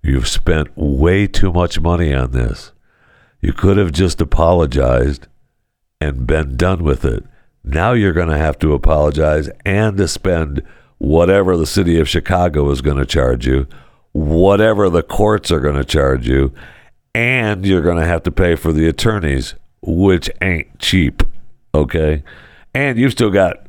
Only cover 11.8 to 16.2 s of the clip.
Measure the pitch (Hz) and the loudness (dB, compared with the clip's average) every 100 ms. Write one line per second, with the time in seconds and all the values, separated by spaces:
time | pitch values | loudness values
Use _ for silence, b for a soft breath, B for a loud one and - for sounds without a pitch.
11.8 | 87 82 78 85 - 90 90 73 71 67 | 2 2 0 -2 -2 0 0 0 -2 0
12.8 | 69 69 67 73 64 62 64 65 67 b | -2 -2 -2 0 0 -2 0 -2 -2 b
13.8 | b b b - 76 82 95 101 110 104 | b b b -6 -2 2 4 4 2 2
14.8 | 98 85 - - 107 104 - 82 69 71 | 0 0 -2 -2 0 0 -2 -2 0 -2
15.8 | 69 80 67 65 | -2 0 0 0